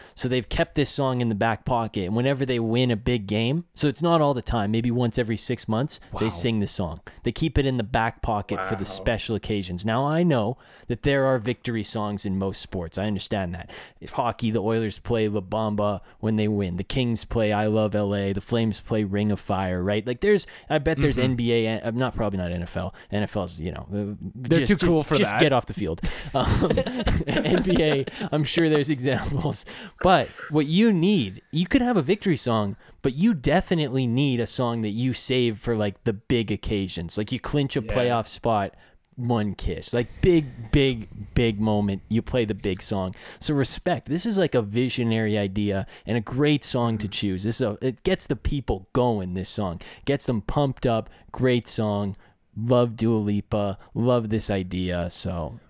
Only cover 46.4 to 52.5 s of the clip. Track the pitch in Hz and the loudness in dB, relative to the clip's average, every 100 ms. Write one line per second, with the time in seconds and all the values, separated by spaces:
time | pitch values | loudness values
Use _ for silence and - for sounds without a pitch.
46.4 | 147 147 - 127 120 110 104 - 104 92 | 2 2 0 0 0 0 -4 -2 -2 -2
47.4 | 104 113 120 104 131 - - 185 - 127 | -2 0 -2 -2 -4 -2 0 0 -2 -4
48.4 | - 143 - 101 95 - 123 107 90 92 | -2 -2 -2 -4 -2 0 2 2 -2 -4
49.4 | 95 - 98 85 - - - 139 - 117 | -4 -4 -4 -4 -10 -10 -2 -2 0 -2
50.4 | - - 143 127 131 113 110 - - - | 0 0 0 0 0 0 -2 -12 -14 0
51.4 | 127 123 - - 107 101 101 95 - _ | 2 2 0 -2 0 0 -2 -6 -14 _
52.4 | _ | _